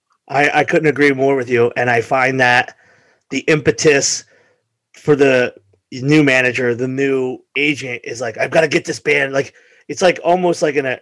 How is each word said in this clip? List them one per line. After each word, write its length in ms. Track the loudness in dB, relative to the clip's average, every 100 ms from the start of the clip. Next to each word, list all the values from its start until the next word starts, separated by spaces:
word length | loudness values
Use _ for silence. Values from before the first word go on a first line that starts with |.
| _ _ -6
I, 300 | -2 0 0
I 40 |
couldn't 240 | 0 0 0
agree 240 | 2 2
more 240 | 2 0 0
with 120 | 0
you. 240 | 0 0
And 140 | 0 0
I 140 | 0
find 380 | 0 0 0 2
that 360 | 2 2 0 -10 _ _ _ _ _
the 100 | -6
impetus 840 | 0 0 0 0 2 2 0 -6 -10 _ _ _ _ _ _
for 240 | -8 0 2
the 380 | 4 4 0 -6 _ _ _
new 320 | -8 2 4
manager, 520 | 4 2 2 0 -2
the 140 | -2 -4
new 500 | -2 -2 -2 -4 -8 _ -4
agent 460 | -2 -4 -8 -12
is 160 | -12 -8
like, 160 | -8 -6
"I've 140 | -2
gotta 180 | 0 0
get 160 | -2
this 160 | -4 -6
band." 320 | -2 -2 0
Like, 220 | -4 -6 -12 _ _ -14
it's 140 | 0
like 180 | 0 0
almost 380 | 0 0 0 0
like 140 | -2
in 100 | -2
a, 160 | -4 -6